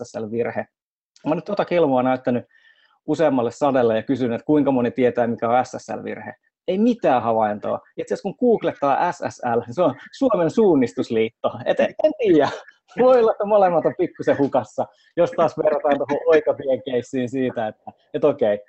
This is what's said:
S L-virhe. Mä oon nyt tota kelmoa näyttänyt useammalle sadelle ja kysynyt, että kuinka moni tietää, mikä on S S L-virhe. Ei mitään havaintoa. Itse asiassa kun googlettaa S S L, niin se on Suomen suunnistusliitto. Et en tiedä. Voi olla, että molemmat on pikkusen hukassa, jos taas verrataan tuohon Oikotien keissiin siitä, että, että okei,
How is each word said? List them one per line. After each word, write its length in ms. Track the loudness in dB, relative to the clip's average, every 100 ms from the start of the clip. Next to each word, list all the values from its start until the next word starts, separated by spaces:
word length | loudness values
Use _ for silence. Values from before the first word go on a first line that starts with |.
S 120 | -12 -10
L-virhe. 460 | -8 -4 -4 -6 -10 _ _ _ _ _ -4
Mä 40 |
oon 80 | -4
nyt 80 | -4
tota 200 | -4 -2
kelmoa 380 | 0 2 2
näyttänyt 420 | 0 -2 -2 -4 -6 _ _ _ _ _ -6
useammalle 440 | 0 0 0 -2
sadelle 440 | -2 0 2 2 0
ja 80 |
kysynyt, 320 | -2 -2 -2 -4
että 100 | 0
kuinka 260 | 2 2
moni 200 | 0 0
tietää, 360 | 0 0 0 -2
mikä 220 | -2 0
on 160 | 0 0
S 60 | -8
S 120 | -12
L-virhe. 440 | -10 -10 -12 -14 -18 _ _ -4
Ei 100 | 0
mitään 460 | 2 2 0 0
havaintoa. 560 | 0 0 0 -2 -6 -8 _ -12
Itse 160 | -8
asiassa 160 | -6 -6
kun 60 | 0
googlettaa 720 | 2 2 0 -2 0 0 0
S 60 | -4
S 240 | -8 -6 -2 -2
L, 40 |
niin 140 | -4
se 80 | -2
on 140 | -2 -2 -12 -2
Suomen 340 | 0 2 0
suunnistusliitto. 1000 | 2 4 4 2 -2 -2 0 -2 -2 -6 -4 -4
Et 140 | 0
en 320 | -2 0 -2 0
tiedä. 320 | 2 4 2 -2 -16 _ _ 2
Voi 200 | 4 6
olla, 120 | 4
että 140 | 0 2
molemmat 400 | 4 4 2 0
on 80 | -2
pikkusen 400 | -4 -2 -2 0
hukassa, 480 | 2 0 -2 -8 -8 _ _ -2
jos 140 | 0
taas 260 | 2 -2 0
verrataan 400 | -2 0 0 0
tuohon 220 | 0 -2 4
Oikotien 580 | 4 2 -4 -2 -4
keissiin 460 | -2 -4 -4 -6 -4
siitä, 380 | -2 -4 -4 -8
että, 240 | -8 -20 _ _
että 140 | 0 0
okei, 320 | 2 0 0